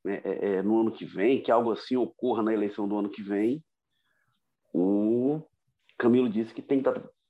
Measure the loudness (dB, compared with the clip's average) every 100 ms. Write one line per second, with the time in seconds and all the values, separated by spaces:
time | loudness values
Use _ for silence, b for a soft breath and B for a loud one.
0 | -8 -6 -4 -2 0 0 2 2 2 -2
1 | -10 -2 2 2 2 2 2 -4 -2 -2
2 | -2 -2 -2 0 0 0 -2 -4 -4 -2
3 | -4 -6 -6 -2 0 -2 -8 _ _ _
4 | _ _ _ _ _ _ _ -2 2 2
5 | 2 2 0 -2 -6 _ _ _ _ -2
6 | 4 4 4 0 -4 -8 -2 0 2 -2
7 | -8 _